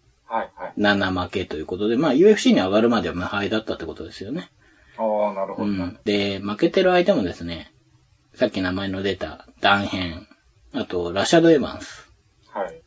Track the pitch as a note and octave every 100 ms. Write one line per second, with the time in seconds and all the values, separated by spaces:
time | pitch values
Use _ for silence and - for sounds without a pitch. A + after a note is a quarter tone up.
0 | _ _ _ A2+ F#2+ - G#2+ - G#2 G2+
1 | F#2 F#2 F2+ G2 F2+ D2+ D2+ F#2 G#2 A#2+
2 | - B2+ G3+ G#3 - G#3 F#2 G#2 A#2 A2+
3 | F2 F2 F2+ G2+ G2 A2 - F#2 E2 D2
4 | - - G2 D#3 - _ _ _ _ -
5 | A2 G#2+ G#2 G2 F#2+ G2 G#2 G2 F2+ -
6 | - G#2 G2+ G2 G2+ G#2+ A#3+ F#3+ F#3 F3+
7 | F3 F3 F2+ - E2+ E2+ - _ _ _
8 | _ _ _ - A#2+ G2+ F#2 F#2 G2 F#2+
9 | G2 F#2 D#2 - - _ G2+ G2+ G2+ F#2+
10 | F2 E2 - _ _ _ _ - - F2+
11 | F2 F#2 - E3 E3+ D#3 D#2 - - -
12 | - _ _ _ _ G#2 F#2+ -